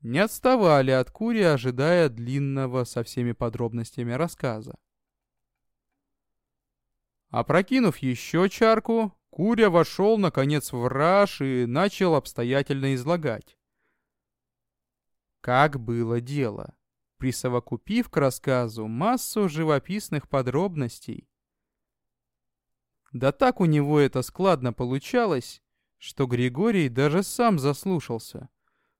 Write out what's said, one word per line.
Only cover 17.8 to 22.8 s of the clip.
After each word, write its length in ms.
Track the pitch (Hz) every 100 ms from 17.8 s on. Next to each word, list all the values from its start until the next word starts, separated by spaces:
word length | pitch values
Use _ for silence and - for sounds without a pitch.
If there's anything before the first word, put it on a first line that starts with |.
| - 226 240
к 60 | 160
рассказу 680 | 135 - - 127 120 113 110
массу 640 | 117 196 247 - 214 196
живописных 800 | 151 160 143 - 202 - 151 -
подробностей. 960 | 139 123 135 196 156 123 - - - - _ _ _ _ _ _ _ _ _ _ _ _ _ _ _